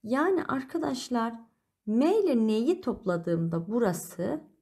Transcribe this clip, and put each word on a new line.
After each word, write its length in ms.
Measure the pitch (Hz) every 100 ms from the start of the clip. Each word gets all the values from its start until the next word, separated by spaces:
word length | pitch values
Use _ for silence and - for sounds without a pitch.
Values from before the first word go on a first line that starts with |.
Yani 420 | 214 262 339 370
arkadaşlar 880 | - 262 262 339 302 254 - 247 226 226 - _ _ _ 208
M 320 | 220 302 427
ile 260 | 381 240 220
N'yi 340 | 214 247 359
topladığımda 880 | - 196 185 175 170 165 165 165 175
burası, 720 | 233 220 170 - - 190 302 - _